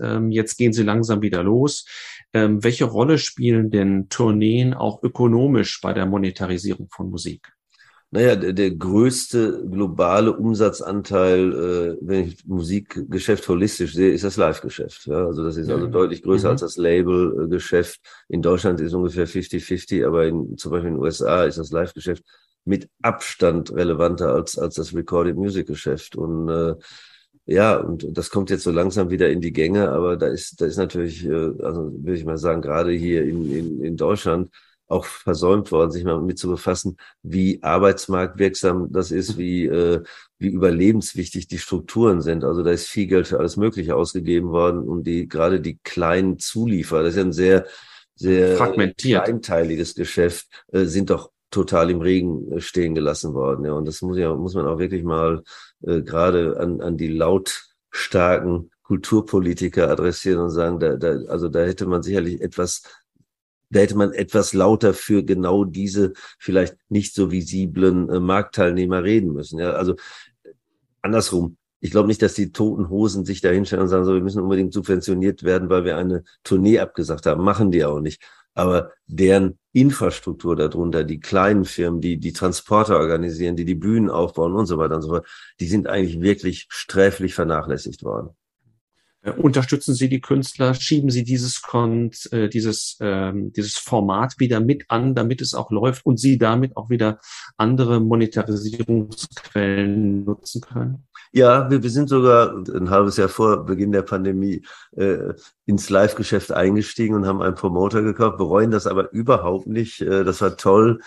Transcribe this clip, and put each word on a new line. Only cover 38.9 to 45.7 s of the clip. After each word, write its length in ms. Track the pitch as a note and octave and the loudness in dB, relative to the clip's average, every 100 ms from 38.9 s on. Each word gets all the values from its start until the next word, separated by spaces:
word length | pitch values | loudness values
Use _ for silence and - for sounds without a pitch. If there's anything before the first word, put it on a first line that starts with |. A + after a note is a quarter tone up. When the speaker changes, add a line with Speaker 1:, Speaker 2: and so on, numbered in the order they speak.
Speaker 2:
das 180 | F#2 F2 | -4 -2
ist, 260 | F2 F#2 F#2+ | -4 -4 -4
Speaker 1:
Mhm. 20 | |
Speaker 2:
wie, 280 | F2+ F2+ D#2 | -4 -2 0
äh, 360 | E2 E2+ E2 - - - - | 2 2 0 -2 -20 -20 -6
wie 100 | G2 | -4
überlebenswichtig 1000 | F#2 F#2 E2+ G2 A2 - - F2+ F#2 - | 2 2 4 4 2 -2 -8 -8 -8 -10
die 100 | - | -10
Strukturen 600 | - F2+ - A2+ A#2 F2 | -6 -6 -4 0 2 2
sind. 240 | D#2 E2 | 0 -2
Also 180 | C#2 E2+ | -2 0
da 80 | E2+ | 0
ist 160 | F2 - | -2 -4
viel 200 | A2 F#2 | -6 0
Geld 200 | F#2 F2 | 0 2
für 120 | - | -2
alles 180 | E2+ G2 | -2 0
Mögliche 400 | A2 G#2 E2+ D#2+ | -2 -2 -2 -2
ausgegeben 540 | E2+ F#2+ E2 F2 F2 | -2 -4 0 0 0
worden 300 | E2+ F2 F2 | 0 0 0
und 260 | A#1+ E2+ D#2+ | -4 -6 -4
die, 200 | E2+ - | -4 -4
gerade 320 | D#2 E2+ F#2+ | 0 0 0
die 180 | D#2 | -4